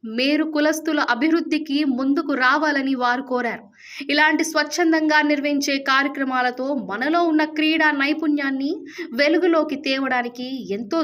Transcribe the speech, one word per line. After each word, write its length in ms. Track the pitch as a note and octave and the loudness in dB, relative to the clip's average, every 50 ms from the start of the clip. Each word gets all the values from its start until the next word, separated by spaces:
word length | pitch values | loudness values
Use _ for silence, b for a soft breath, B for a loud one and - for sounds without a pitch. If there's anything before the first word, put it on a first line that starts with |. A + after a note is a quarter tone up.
| - A3 A3 A#3 | -12 -8 -4 0
మేరు 280 | B3+ C4+ D4 D4 D#4+ D#4+ D4+ | 2 2 2 2 0 0 0
కులస్తుల 480 | D4 D4 D4+ D#4+ D#4 D4+ D#4+ D#4 D4 C4+ - A#3+ | 0 2 2 0 0 -2 -2 0 0 0 0 0
అభివృద్ధికి 640 | A#3 B3+ D#4+ D#4+ E4+ D#4+ D4 D4 D4+ D#4 - C4+ C#4+ D#4 C#4 B3 A#3+ | 0 2 2 2 0 0 0 -2 -4 -2 -2 -2 0 0 0 0 0
ముందుకు 340 | C4+ C4+ C#4 D4+ E4 C#4+ C#4+ C#4 | 0 0 0 0 0 -2 -2 2
రావాలని 520 | B3+ B3+ C4+ D4+ D4+ D4+ C#4+ C#4 C4 C4+ C4+ B3 | 2 2 2 2 2 0 0 0 0 -2 -2 0
వారు 220 | B3 A#3+ B3 B3 C4 - | 0 0 0 -2 -2 -4
కోరారు. 360 | B3+ B3 B3 A#3 G3+ E3+ - - B B B B B B C#4+ C#4+ C#4+ | -4 -2 -2 -4 -6 -8 -12 -20 B B B B B B -6 -2 2
ఇలాంటి 300 | D4 D4+ D#4 D#4+ D4+ D#4+ D#4+ | 4 4 4 4 2 0 0
స్వచ్ఛందంగా 680 | - D#4 D4 D4+ - - F4+ E4 D#4+ D#4+ D#4 D#4 D4+ D4+ D4+ D4 | 0 -2 -2 -2 0 0 2 4 4 2 2 4 4 4 4 4
నిర్వహించే 460 | D4+ C#4+ C#4 D4 D4 C#4+ C#4+ - C#4 C#4 C#4 C#4 | 2 2 2 0 0 0 0 0 -2 -2 0 2
కార్యక్రమాలతో 760 | C4 C4+ C#4 C#4+ C#4+ C#4 C#4 C4 C4 B3+ B3 B3 A#3+ B3 B3+ C4+ D4 C#4 G3+ F#3 | 2 2 2 0 -2 -4 -4 -2 0 0 0 0 -2 -2 -4 -4 -2 -4 -4 -6
మనలో 320 | F#3+ G#3+ B3 D4 D#4+ E4+ F4 E4+ | -6 -4 -2 0 2 2 2 2
ఉన్న 140 | D#4 D#4 D#4 D#4 D#4 D4+ | 2 2 0 0 -2 -2
క్రీడా 320 | D#4 D#4 D#4 D#4+ D#4 D4+ D4 C#4 | 0 0 2 4 2 2 2 2
నైపుణ్యాన్ని 720 | C#4 C#4+ D4+ D#4 E4 D4+ D4 C#4+ C#4+ C4+ C4+ C4 C4+ C#4+ F4 A4 B B B B E4+ D#4+ - A#3 | 0 0 0 0 0 0 0 0 0 -2 -2 -2 -2 -4 -4 -6 B B B B -12 -8 -2 0
వెలుగులోకి 580 | C#4+ D4+ D#4+ D#4+ E4+ F4+ E4 D#4+ D4+ D#4 C#4+ C#4 - | 2 4 4 4 2 4 2 2 2 0 -4 -6 -2
తేవడానికి 640 | C4+ C4+ C4+ C4+ C4 B3+ B3 A#3+ A#3+ B3 B3+ B3 B3+ C4+ C4 G#3+ F3 G3 G#3 | -2 -2 -2 0 -2 -2 -2 -2 -4 -8 -10 -10 -8 -8 -10 -8 -6 -6 -6
ఎంతో 200 | A#3+ G3+ E4 E4 | -6 -4 -2 -2